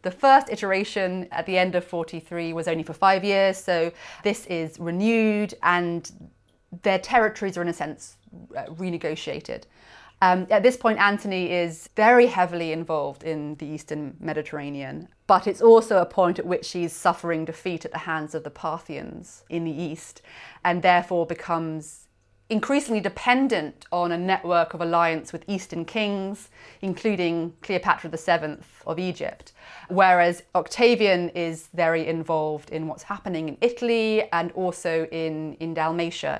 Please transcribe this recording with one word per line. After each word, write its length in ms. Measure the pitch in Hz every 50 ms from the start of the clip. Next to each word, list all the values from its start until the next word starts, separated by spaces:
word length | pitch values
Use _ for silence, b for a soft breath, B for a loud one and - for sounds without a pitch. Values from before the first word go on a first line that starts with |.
the 100 | - 185
first 380 | 180 - - 269 269 277 277 -
iteration 800 | 226 - 208 196 190 190 208 - - 208 190 180 185 185 - -
at 140 | - 170 170
the 120 | - 185
end 180 | 185 185 185 175
of 80 | 175 175
forty-three 680 | - 180 170 165 165 - 165 - - 170 170 170 165 165
was 140 | 165 160
only 160 | 175 165 165 156
for 100 | - 156
five 300 | - 196 190 196 190 190
years, 340 | 202 196 196 196 190 185
so 340 | 190 - 190 175 165 165 170 170 B B B B B -
this 220 | 202 202 - -
is 320 | - 175 165 160 156 160 -
renewed, 760 | 170 170 170 185 208 226 233 226 220 214 208 208 208 185 - - -
and 480 | 175 175 175 175 170 170 170 170 - - - - - _ _ _ _ _ _ _ _ 180 180
their 180 | - 208 190 185
territories 580 | 190 - 262 240 220 220 220 - 214 196 185
are, 40 | 180
in 80 | 175 170
a 40 | 170
sense, 440 | - 175 156 - - - - - _ _ _ - - - - -
uh, 80 | 135 -
renegotiated. 960 | - 160 165 185 185 170 165 - 156 160 160 - 156 143 - 160 - - - - B B B B B B B B B B _
Um, 260 | 190 180 180 185 180 -
at 140 | 214 214 196
this 120 | 254 254
point, 240 | - - 226 214 214
Antony 520 | 202 202 202 208 - 202 190 185 180 165
is 380 | 180 175 175 170 160 - - - _
very 300 | - 214 226 247 240 240
heavily 460 | - - 190 180 170 175 170 170 160
involved 520 | 156 160 165 - 160 151 143 143 139 - -
in 320 | 160 160 156 147 147 151
the 120 | 143 156
Eastern 500 | 143 156 151 - - 156 151 147 135 - -
Mediterranean, 880 | - 156 156 151 151 - 151 147 143 143 143 139 135 131 139 156 175 - _ _ _
but 180 | - 190 180 -
it's 160 | 208 - -
also 380 | 226 226 226 226 226 - 214 185
a 40 | 170
point 340 | 185 - 202 185 175 180 -
at 60 | -
which 260 | 175 180 - - -
he's 200 | - 180 170 165
suffering 540 | - - - 185 170 - - 170 170 160 160
defeat 400 | 165 160 - - 185 - - -
at 60 | -
the 80 | - 160
hands 340 | - 165 160 156 151 151 -
of 100 | 156 -
the 60 | 147
Parthians 920 | - - - 160 156 165 - - 143 143 - - - 170 180 - - - _ -
in 140 | 165 170 165
the 80 | 165
East, 520 | 147 147 175 147 160 156 - - - - B B B B B B B B -
and 160 | 175 175 175
therefore 460 | 170 185 175 175 175 - 185 175 165
becomes 760 | 165 170 170 - - 170 165 165 160 156 156 151 - - - _ _ _ _ _ _ _ _ _ -
increasingly 520 | 220 214 - - 277 285 277 - 226 214
dependent 840 | - 196 190 - - 247 247 262 269 247 226 175 151 143 - _ - -
on 180 | 175 175 175 170 170
a 40 |
network 560 | 175 175 185 190 - - 170 175 170 165 160 -
of 60 | 165
alliance 540 | 170 170 170 170 170 165 160 156 - - -
with 100 | 165 -
Eastern 360 | - 202 185 185 - - 170 165
kings, 640 | - - 226 214 202 202 196 190 196 202 - - - B B B B B B
including 720 | - 190 180 - - 220 208 180 175 165 170 170 160 170 170 _
Cleopatra 480 | - - 190 175 - 190 - - - 160
the 80 | 165
seventh 640 | 160 - 185 170 165 156 151 147 - - - _ - -
of 100 | - 160
Egypt. 540 | 165 185 185 165 - - - - - - - B B B B B B B B
Whereas 540 | 185 190 190 185 180 175 175 175 175 - - _ -
Octavian 720 | 180 165 - - - 240 240 240 190 220 196 185 175 175 170
is 360 | - 175 170 165 165 160 - - -
very 340 | 170 170 160 165 165 156
involved 640 | 165 165 165 160 - 165 156 156 156 151 147 - -
in 180 | - 156 160
what's 160 | 156 - - -
happening 460 | - 202 202 - 202 170 160 160 156
in 80 | - -
Italy 720 | 226 240 240 - 247 233 233 226 220 220 220 214 - -
and 220 | - 170 170 175 -
also 540 | 185 185 180 175 - - 175 165 165 160 160
in, 440 | 160 165 160 160 156 156 156 156 -
in 180 | - 165 165 160
Dalmatia, 640 | 165 156 160 165 170 165 165 - - - 143 143